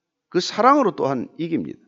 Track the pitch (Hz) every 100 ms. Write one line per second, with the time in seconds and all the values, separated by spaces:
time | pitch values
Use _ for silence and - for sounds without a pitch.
0 | _ _ _ 170 175 - 233 294 233 147
1 | 135 135 - - 165 156 78 -